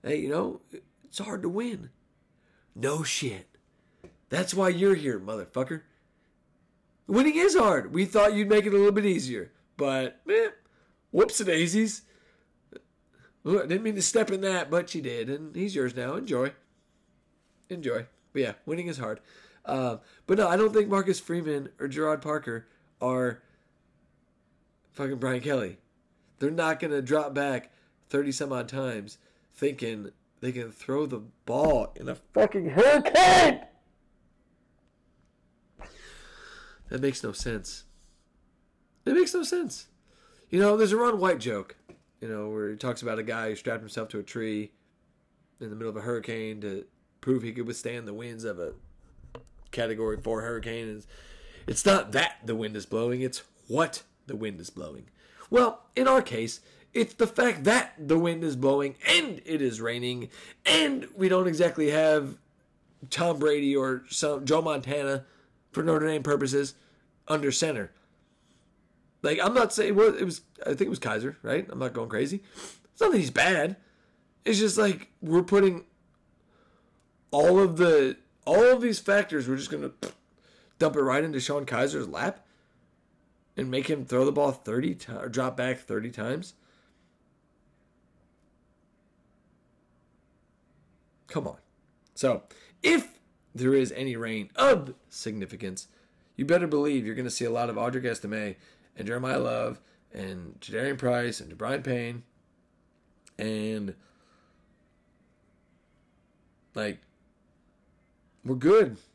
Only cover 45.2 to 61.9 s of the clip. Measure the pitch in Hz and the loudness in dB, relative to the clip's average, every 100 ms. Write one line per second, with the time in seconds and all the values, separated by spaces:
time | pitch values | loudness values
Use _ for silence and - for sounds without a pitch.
45.2 | _ _ _ _ 113 107 113 107 113 120 | _ _ _ _ -16 -10 -10 -8 -6 -6
46.2 | 107 113 110 107 104 98 - _ _ _ | -6 -8 -8 -8 -8 -8 -12 _ _ _
47.2 | 131 131 117 117 117 113 113 120 110 104 | -2 -2 -2 -8 -10 -8 -8 -10 -10 -12
48.2 | 120 113 113 90 85 - - - _ - | -12 -10 -10 -8 -10 -12 -20 -20 _ -20
49.2 | - - - - - - 117 110 110 110 | -20 -20 -20 -20 -14 -6 -6 -4 -4 -4
50.2 | 113 110 113 117 117 117 113 107 - - | -4 -6 -6 -8 -8 -10 -10 -12 -16 -20
51.2 | - - - - - - 202 196 107 131 | -20 -20 -20 -16 -6 0 4 4 2 0
52.2 | 170 - 113 113 107 107 95 110 120 123 | 0 -4 -8 -6 -6 -8 -6 -2 -2 -2
53.2 | 127 - - _ - 123 165 - - _ | -4 -8 -16 _ -4 0 0 -4 -16 _
54.2 | - 107 107 92 87 - 78 65 - _ | -12 -8 -8 -10 -16 -14 -14 -14 -20 _
55.2 | _ - - 233 240 226 _ - 262 262 | _ -20 2 4 4 -2 _ 0 4 4
56.2 | - 113 113 - _ _ _ 233 226 - | 2 -4 -6 -8 _ _ _ -2 -2 0
57.2 | 226 - 240 170 151 240 - - 147 165 | 0 2 0 2 2 2 0 -10 0 2
58.2 | 170 165 165 127 135 139 139 - - 339 | 2 -2 -4 0 2 2 0 -2 2 2
59.2 | 302 190 - 156 131 110 113 120 123 123 | 2 -8 -6 -2 -2 -2 -6 -4 -6 -6
60.2 | 117 - - - - 320 302 269 - 196 | -10 -16 -20 -4 2 2 2 -2 -8 0
61.2 | 190 185 185 160 170 160 151 | 2 4 2 2 2 2 2